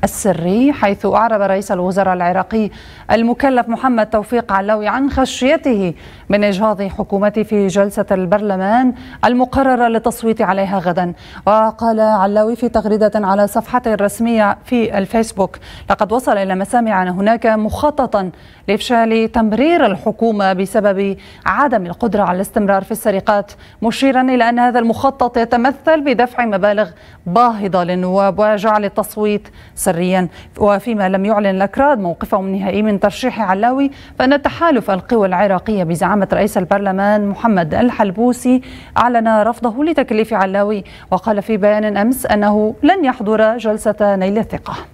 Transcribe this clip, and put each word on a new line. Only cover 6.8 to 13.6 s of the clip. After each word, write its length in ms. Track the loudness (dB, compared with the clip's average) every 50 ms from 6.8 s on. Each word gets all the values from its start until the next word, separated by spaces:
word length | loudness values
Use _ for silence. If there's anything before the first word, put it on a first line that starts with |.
حكومته 640 | -4 -8 -6 -8 -6 -4 -2 0 0 0 0 -2 -4
في 240 | -2 0 0 0 0
جلسة 380 | 2 0 0 0 0 -4 -2 -2
البرلمان 840 | -2 -2 0 0 0 0 0 -2 -2 -2 0 0 2 2 2 0 -2 -2 -12 -20 -12 -2 0
المقررة 600 | 2 2 2 0 0 0 0 2 2 2 2 2 2
للتصويت 540 | 0 0 -2 -2 -4 -2 -2 -2 0 0
عليها 380 | 0 0 0 0 -2 -2 -2 -2
غداً. 340 | -2 -2 -2 0 -2 -2 -4 -8 -16 -20 -20 -4 0
وقال 540 | 2 4 4 4 2 0 -2 -2 0 2 2
علاوي 560 | 2 2 4 2 2 2 2 2 2 2 0
في 140 | -2 -4 -2
تغريدة 420 | 0 0 0 0 0 2 2 2 2
على 320 | 0 0 0 2 2 2 2
صفحته 460 | 0 -4